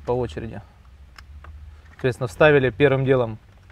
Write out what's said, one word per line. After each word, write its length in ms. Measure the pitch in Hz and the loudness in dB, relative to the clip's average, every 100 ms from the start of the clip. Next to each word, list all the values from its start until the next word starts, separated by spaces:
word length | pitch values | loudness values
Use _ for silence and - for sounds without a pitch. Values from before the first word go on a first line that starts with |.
| - | -2
по 60 | |
очереди. 500 | 123 120 - 113 110 - - - - - - - - - - - - - | -2 -2 -6 -10 -12 -16 -20 -20 -20 -20 -20 -20 -20 -20 -20 -20 -20 -20
Соответственно, 360 | - 131 117 127 | -6 -4 -2 -6
вставили 420 | - 156 147 131 | 2 4 6 2
первым 360 | 110 143 135 131 | 2 2 2 2
делом 320 | 131 117 110 - - - | 0 0 -6 -18 -20 -20